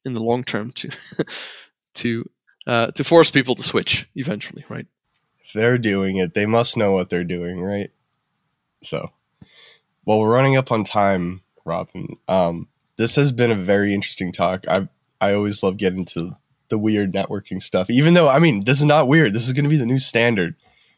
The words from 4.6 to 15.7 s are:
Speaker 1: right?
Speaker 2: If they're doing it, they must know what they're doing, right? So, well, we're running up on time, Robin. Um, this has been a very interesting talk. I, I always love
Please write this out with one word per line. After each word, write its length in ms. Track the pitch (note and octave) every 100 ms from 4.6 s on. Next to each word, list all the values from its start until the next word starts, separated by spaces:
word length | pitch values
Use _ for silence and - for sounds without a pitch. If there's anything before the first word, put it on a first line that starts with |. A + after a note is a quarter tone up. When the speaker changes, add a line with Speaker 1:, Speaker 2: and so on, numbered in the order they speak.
| -
Speaker 1:
right? 200 | A#2+ - _ _ _ _ _
Speaker 2:
If 140 | -
they're 240 | G#2+ A#2 B2
doing 400 | A2 G2 F#2+ F#2+
it, 160 | F2+
they 120 | G#2 G#2
must 300 | A#2 A#2 A#2+
know 160 | G2+
what 180 | F#2+ F2+
they're 140 | F2
doing, 380 | F2 F2 F2 F2+
right? 300 | F#2 G2+ G2 _ _ _ _ _ _ _ _ _
So, 300 | - - E2+ _ _ _ - _ - _ _ _ -
well, 140 | G#2+
we're 140 | A2
running 240 | B2 C3+ C3+
up 120 | C3
on 140 | A2+
time, 600 | G2+ G#2+ G2 F#2+ F2 F#2 _ _
Robin. 540 | E2 E2+ E2+ F#2+ - - -
Um, 400 | F#2 F2 E2+ F#2 _ _ -
this 180 | A2+ D3
has 160 | C#3+
been 200 | A#2+ A#2+
a 40 | G#2
very 380 | F2+ G2+ G2+
interesting 400 | G2+ - - F#2
talk. 320 | - F2+ F#2+ -
I, 220 | F#2+ G2 _ _ -
I 120 | G2+
always 300 | G2+ G#2 G2+
love 140 | G2